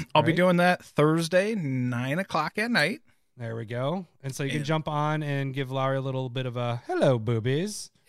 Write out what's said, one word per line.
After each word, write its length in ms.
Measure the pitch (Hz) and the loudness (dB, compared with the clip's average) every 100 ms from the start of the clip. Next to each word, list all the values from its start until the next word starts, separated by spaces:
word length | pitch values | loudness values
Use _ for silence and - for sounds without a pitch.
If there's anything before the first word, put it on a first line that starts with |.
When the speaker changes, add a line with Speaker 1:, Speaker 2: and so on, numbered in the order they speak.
Speaker 1:
<clears throat> 100 | 156 | 0
I'll 80 | 156 | 2
be 100 | 151 | 4
Speaker 2:
right? 40 | 160 | 4
Speaker 1:
doing 200 | 180 175 | 4 4
that 240 | 175 180 | 4 2
Thursday, 720 | - - 151 160 160 180 202 | -2 2 4 4 2 2 2
nine 640 | 226 147 131 123 120 131 151 | 0 -2 0 0 -2 -2 -2
o'clock 380 | 190 165 156 - | -2 -2 -2 -2
at 120 | 226 | 0
night. 300 | 220 147 - _ _ _ - | 2 2 0 _ _ _ -12
Speaker 2:
There 180 | 117 113 | -8 -8
we 100 | 110 | -6
go. 400 | 120 131 180 180 _ | -4 -2 -4 -8 _
And 120 | 135 | -10
so 80 | - | -6
you 80 | 139 | -4
can 80 | 147 | -2
Speaker 1:
And 80 | 147 | 0
Speaker 2:
jump 220 | 156 147 | -2 0
on 340 | 151 151 156 | -2 0 -2
and 300 | 151 139 139 | -2 -2 -2
give 160 | 135 131 | -4 -4
Lowry 260 | 135 135 135 | -2 0 0
a 20 | |
little 260 | 131 131 131 | -2 -4 -4
bit 140 | 123 127 | -4 -4
of 100 | 120 | -4
a 260 | 123 117 - | -2 -4 -4
hello, 320 | 359 170 123 | 0 2 2
boobies. 720 | 110 113 110 139 202 208 - _ | 2 0 0 0 -2 -8 -14 _